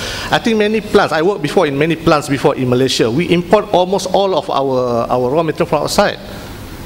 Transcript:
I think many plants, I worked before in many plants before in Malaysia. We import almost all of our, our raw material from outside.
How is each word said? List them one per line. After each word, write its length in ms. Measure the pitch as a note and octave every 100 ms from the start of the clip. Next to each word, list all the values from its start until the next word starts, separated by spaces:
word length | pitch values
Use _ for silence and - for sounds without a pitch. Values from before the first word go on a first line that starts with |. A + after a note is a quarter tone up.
| - - -
I 60 | B3
think 220 | A#3+ A3
many 240 | G#3 A3
plants, 320 | G#3 G#3 D3+
I 80 | D#3
worked 180 | E3+ G3+
before 260 | D3 G#3 D#3
in 120 | C#3
many 180 | D#3+ D#3+
plants 320 | E3 D3+ C3+
before 260 | C3+ D3+
in 140 | C3+ B2+
Malaysia. 420 | B2 C3 - B2
We 200 | B2+ F3
import 420 | F3 F3 G#3+ G#3
almost 400 | E3+ F3+ F#3+ -
all 240 | F#3 G3 E3+
of 140 | -
our, 580 | A#2 C#3 B2+ B2 A#2 A#2
our 220 | B2+ B2
raw 120 | D3+
material 220 | D#3+ -
from 180 | E3 D3+
outside. 340 | C#3+ - G3 - - - - - - -